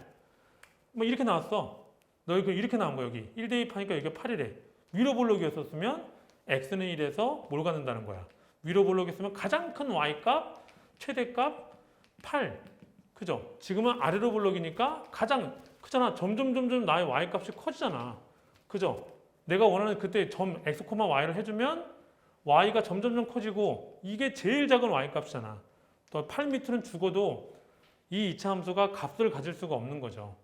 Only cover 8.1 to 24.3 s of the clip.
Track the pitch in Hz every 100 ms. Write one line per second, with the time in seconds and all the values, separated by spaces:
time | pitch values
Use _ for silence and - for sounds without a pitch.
8.1 | 92 90 - _ _ 156 180 196 185 175
9.1 | 170 196 202 202 311 339 - 285 175 147
10.1 | 151 226 294 320 - - - - _ -
11.1 | 262 240 247 285 - - - - _ _
12.1 | _ - 294 185 - - - - - _
13.1 | - 175 135 - - - 190 233 240 147
14.1 | 190 233 214 202 180 165 165 262 311 -
15.1 | - 220 269 170 - - - - 262 247
16.1 | 247 175 214 269 254 247 254 196 160 170
17.1 | 127 175 185 - - - 311 269 131 123
18.1 | 117 - _ _ _ _ 196 180 113 -
19.1 | - _ _ - 185 220 185 214 202 190
20.1 | 202 180 - 190 165 156 151 - 214 202
21.1 | 139 160 170 214 214 262 339 - - -
22.1 | _ _ _ 151 147 202 226 214 185 233
23.1 | 233 226 247 214 202 202 113 - - 185
24.1 | 208 269